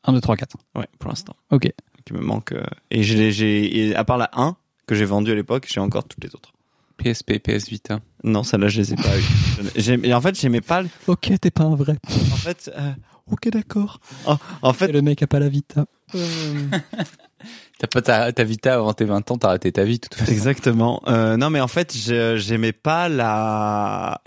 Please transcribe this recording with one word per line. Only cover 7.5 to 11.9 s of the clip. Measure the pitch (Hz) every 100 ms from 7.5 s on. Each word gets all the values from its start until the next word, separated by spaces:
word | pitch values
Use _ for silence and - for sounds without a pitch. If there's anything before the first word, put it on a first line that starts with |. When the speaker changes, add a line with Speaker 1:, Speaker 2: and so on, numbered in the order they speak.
Speaker 3:
S | 107 -
Vita. | 107 - 107 - _
Speaker 2:
Non, | 110 104
celle-là, | 120 104 104
je | 107
les | 98
ai | -
pas | - -
eues. | - - - - 101
Speaker 1:
<laughs> | -
Speaker 2:
J'aime, | 107 123 120
et |
en | 120
fait, | 165 190
j'aimais | 135 117
pas | - 175
le | 180 - -
Speaker 1:
Ok, | 175 - 196
t'es | 180
pas | -
un | 156 147
vrai. | 143